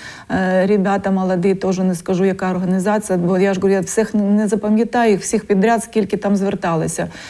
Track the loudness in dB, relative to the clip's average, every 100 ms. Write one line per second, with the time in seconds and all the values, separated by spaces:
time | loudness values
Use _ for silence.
0 | -18 -18 -6 -2 0 2 2 2 2 0
1 | 0 0 0 0 0 0 0 0 0 -2
2 | -2 0 0 0 -2 -2 0 0 0 0
3 | 0 0 2 2 2 2 2 0 0 -2
4 | 0 0 2 2 2 0 2 2 2 2
5 | 2 2 0 -2 0 2 2 2 0 -2
6 | -2 -2 0 0 0 -2 -2 -2 -2 -4
7 | -8 -10